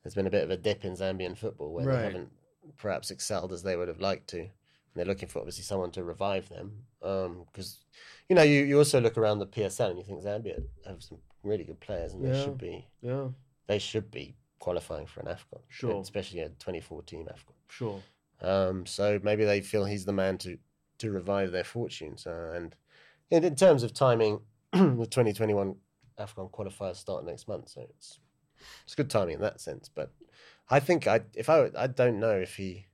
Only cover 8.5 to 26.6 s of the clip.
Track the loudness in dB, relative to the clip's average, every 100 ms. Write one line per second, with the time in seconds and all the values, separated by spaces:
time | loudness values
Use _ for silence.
8.5 | 8 8 6 8 6 4 4 2 2 -2
9.5 | -2 -2 0 -2 -2 -8 -8 -6 -6 -6
10.5 | -8 -10 -12 -16 -16 -16 -20 _ _ -4
11.5 | -4 -4 -14 -8 -6 -6 -6 -2 -2 -2
12.5 | -6 -10 -12 -16 _ -8 -6 -6 -10 _
13.5 | _ -2 -2 0 -4 -4 -12 -14 -18 _
14.5 | _ -4 -4 -4 -10 -10 -12 -10 -10 -12
15.5 | -20 _ -8 -4 -4 -4 -8 -6 -8 -10
16.5 | -10 -10 -10 -10 -16 -14 -14 -14 -16 _
17.5 | _ _ -8 -8 -8 -16 _ _ _ 0
18.5 | 2 2 -2 -6 0 2 2 2 4 4
19.5 | 2 2 0 0 -2 -2 0 0 -2 -6
20.5 | -14 _ _ _ _ -4 -4 -2 0 0
21.5 | -2 -4 -6 -8 -8 -12 -12 -10 -10 -8
22.5 | -8 -8 _ _ _ -20 _ _ 4 4
23.5 | 6 8 8 4 4 4 6 4 2 -8
24.5 | _ _ 6 6 6 0 4 2 4 2
25.5 | 2 2 -4 _ _ _ -14 -12 -12 -12
26.5 | -10